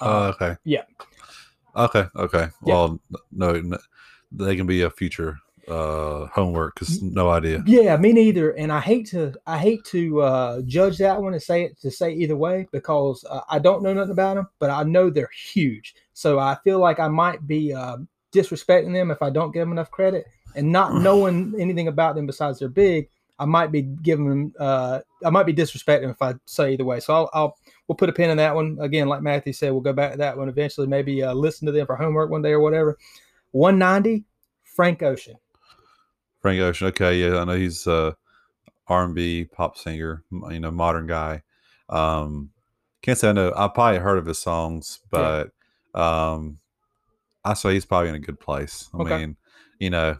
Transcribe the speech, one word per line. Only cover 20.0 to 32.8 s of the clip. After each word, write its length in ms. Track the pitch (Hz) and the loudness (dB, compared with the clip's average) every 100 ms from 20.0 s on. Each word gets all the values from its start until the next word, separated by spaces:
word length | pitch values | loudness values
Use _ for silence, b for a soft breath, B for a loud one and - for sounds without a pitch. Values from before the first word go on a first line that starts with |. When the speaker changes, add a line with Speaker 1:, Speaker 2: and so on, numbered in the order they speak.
| 190 185 - _ - - | 0 0 -6 _ -16 -4
Speaker 2:
and 160 | 147 | 0
not 220 | 175 190 | 2 2
Speaker 1:
<sighs> 80 | 175 | 4
Speaker 2:
knowing 520 | 185 202 196 175 185 214 | 6 6 4 2 -2 -4
anything 280 | 175 175 165 | -2 -2 -2
about 280 | 147 160 151 | 0 0 0
them 100 | 147 | -6
besides 340 | - 147 131 | -4 -6 -4
they're 100 | 135 | -4
big, 400 | 139 202 165 147 _ _ - | 2 4 4 -2 _ _ -6
I 60 | 143 | 0
might 260 | 165 160 | 2 2
be 100 | 151 | 0
giving 480 | 135 139 160 156 143 | -2 -2 0 2 2
them, 240 | 139 147 - | 0 -2 -4
uh, 400 | 139 135 127 131 - _ 170 | -2 0 -2 -6 -8 _ 0
I 40 | |
might 140 | 175 190 | 2 2
be 60 | |
disrespecting 480 | 156 160 - - 147 | 0 -2 -2 2 2
them 100 | 131 | 2
if 100 | 120 | -4
I 140 | 131 127 - | -4 -6 -8
say 280 | - 143 | -2 0
either 120 | 135 127 | 0 -2
way. 140 | 120 | -4
So 140 | - 156 | 0 0
I'll, 140 | 156 | 2
I'll, 240 | 156 151 - b b - | 0 -2 -4 b b -8
we'll 80 | 165 | 0
put 120 | 180 | 0
a 40 | |
pin 160 | 160 170 | 2 2
in 80 | 156 | 4
that 160 | 156 | 2
one. 240 | 151 156 151 | 2 -2 -4
Again, 280 | 147 151 139 | -2 0 0
like 160 | 143 | 0
Matthew 280 | 147 143 139 | -2 -2 -4
said, 180 | 135 143 | -4 -2
we'll 100 | 131 | 0
go 120 | 131 | -2
back 180 | 135 143 | 0 -2
to 60 | 131 | -2
that 180 | 147 127 | -4 -4
one 100 | 135 | -4
eventually. 380 | 131 147 - 139 | -4 -4 -4 -2
Maybe, 380 | 139 139 139 | -2 -2 -2
uh, 100 | 131 | -2
listen 320 | 127 156 156 151 | 0 -2 -2 -2
to 60 | |
them 160 | 147 143 | 0 -2
for 80 | 131 | -2
homework 340 | 160 156 156 | 0 0 0
one 140 | 156 | -2
day 80 | 151 | 0
or 80 | 151 | 2
whatever. 380 | 151 160 | 4 2